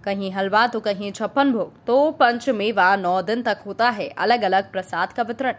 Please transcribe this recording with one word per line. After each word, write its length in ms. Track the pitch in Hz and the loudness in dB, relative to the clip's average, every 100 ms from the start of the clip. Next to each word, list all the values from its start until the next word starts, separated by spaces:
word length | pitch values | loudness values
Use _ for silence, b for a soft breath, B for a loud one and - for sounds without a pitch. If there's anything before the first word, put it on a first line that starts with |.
कहीं 280 | - 196 196 | -4 -4 -4
हलवा 340 | 190 196 208 233 | -4 0 2 2
तो 140 | 220 | 0
कहीं 320 | 214 196 202 | -4 -4 -6
छप्पन 400 | 196 208 277 277 | -6 -4 2 2
भोग, 320 | 226 175 - | 2 -4 -8
तो 260 | - 247 294 | 0 2 2
पंचमेवा। 840 | 302 247 240 277 220 208 202 180 196 | 2 2 2 -2 0 0 2 4 4
नौ 260 | 180 185 | 2 0
दिन 200 | 180 233 | 0 -2
तक 160 | 233 202 202 | -2 -4 -8
होता 240 | 196 240 | -2 0
है 180 | 214 165 | 0 -8
अलग 340 | - 202 240 | -4 0 2
अलग 300 | 202 190 196 | 2 0 0
प्रसाद 400 | 190 180 170 185 | -8 -6 -4 -4
का 100 | - | -4
वितरण। 320 | 226 226 262 | -6 -4 -6